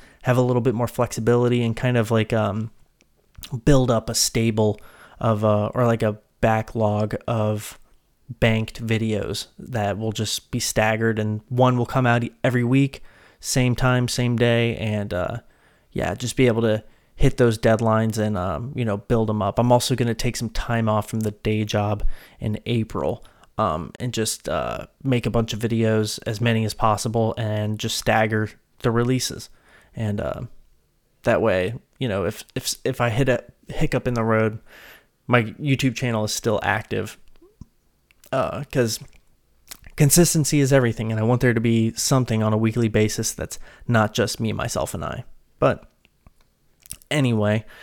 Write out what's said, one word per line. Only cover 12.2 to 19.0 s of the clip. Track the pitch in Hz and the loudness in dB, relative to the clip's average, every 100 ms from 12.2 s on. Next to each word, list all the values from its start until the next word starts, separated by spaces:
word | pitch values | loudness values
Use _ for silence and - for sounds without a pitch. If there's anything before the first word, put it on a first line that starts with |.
e-, | 120 - 131 | -2 -2 0
every | 123 | 0
week, | 120 131 139 - - - - _ | 2 4 2 0 -20 -20 -20 _
same | - 135 123 120 | -4 0 2 2
time, | 131 123 123 | 2 2 0
same | - 123 120 | 0 0 2
day, | 120 117 117 - | 2 2 0 -2
and, | 110 104 101 | -4 -4 -4
uh, | 90 90 117 - _ _ _ _ | -4 -4 -6 -12 _ _ _ _
yeah, | - 85 95 | -6 -6 -4
just | 120 - | -6 2
be | 123 | 2
able | 113 | 4
to | 113 110 - _ _ - | 2 0 -4 _ _ 2
hit | 139 - | 2 4
those | 120 110 | 2 4
deadlines | 117 110 113 110 110 110 | 2 2 2 2 0 -2
and, | 107 104 | -2 -2
um, | 90 76 131 143 | -4 -4 -8 -6
you | 113 | -4
know, | |
build | 104 | -4